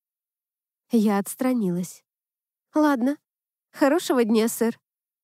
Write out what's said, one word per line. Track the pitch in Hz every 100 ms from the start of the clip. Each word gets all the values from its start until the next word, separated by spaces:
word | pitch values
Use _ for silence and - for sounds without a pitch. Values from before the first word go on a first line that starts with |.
| _ _ _ _ _ _ _ _ _
Я | 233 214 202
отстранилась. | 196 - 254 254 190 175 180 - _ _ _ _ _ _ _
«Ладно. | 302 302 277 247 294 _ _ _ _ _
Хорошего | - 277 320 - 277
дня, | 233 226 226
сэр». | - 226 233 _ _ _ _